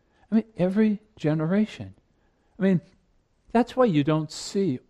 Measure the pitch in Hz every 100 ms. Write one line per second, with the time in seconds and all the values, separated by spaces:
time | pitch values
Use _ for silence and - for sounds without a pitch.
0 | _ _ - 220 - - 180 196 220 202
1 | _ - 156 156 160 196 214 - 95 -
2 | _ _ _ _ _ - 190 180 - _
3 | _ _ _ _ _ 233 240 254 247 151
4 | 143 156 151 - - 202 190 127